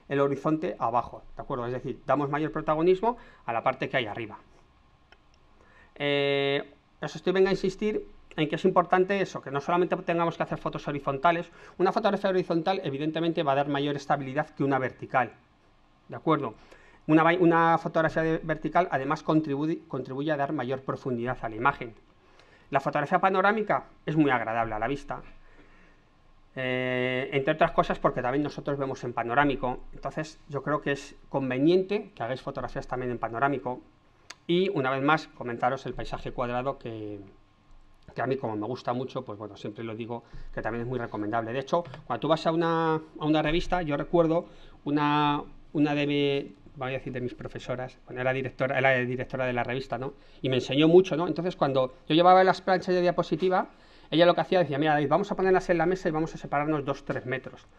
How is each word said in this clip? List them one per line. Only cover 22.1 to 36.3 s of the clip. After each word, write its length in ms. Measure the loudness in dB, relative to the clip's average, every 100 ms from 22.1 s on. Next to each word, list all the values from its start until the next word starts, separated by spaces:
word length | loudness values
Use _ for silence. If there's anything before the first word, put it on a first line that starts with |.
| _ _ -20 -20 -20 _
La 100 | -2
fotografía 400 | 0 -2 2 2
panorámica 640 | 4 4 2 2 0 -2 -2 -10
es 120 | -2 2
muy 140 | 4
agradable 440 | 2 0 -2 -2
a 40 | -2
la 80 | -2
vista, 340 | -4 -8 -12 -14 -20 -20 -20 -20 -20 -20 _ _ _ _ _ _ -8
eh, 760 | -4 -2 -2 0 0 -2 -2
entre 220 | -2 0
otras 160 | 2 2
cosas 300 | 2 0 0
porque 220 | 0 0
también 200 | 0 0
nosotros 340 | -2 -4 -6 -4
vemos 280 | -4 -6
en 80 | -6
panorámico. 720 | -4 0 2 4 2 -4 -6 -10
Entonces, 480 | -12 -8 -8 -8 -12 -10
yo 140 | -6
creo 180 | -2 -2
que 120 | -2
es 220 | -4 -6 -20 -8
conveniente 840 | -4 -2 2 4 4 2 -4 -6
que 80 | -8
hagáis 200 | -6 -6
fotografías 460 | -6 -8 -8 -8 -6
también 240 | -6 -4
en 60 | -4
panorámico. 640 | -4 0 0 0 -6 -8 -12 _ _ _ -20 -10 0
Y, 200 | 2 2
una 200 | 0 0
vez 120 | 2
más, 260 | 2 2 0
comentaros 580 | -10 -8 -2 0 -2 -6
el 80 |
paisaje 380 | -8 -8 -8 -8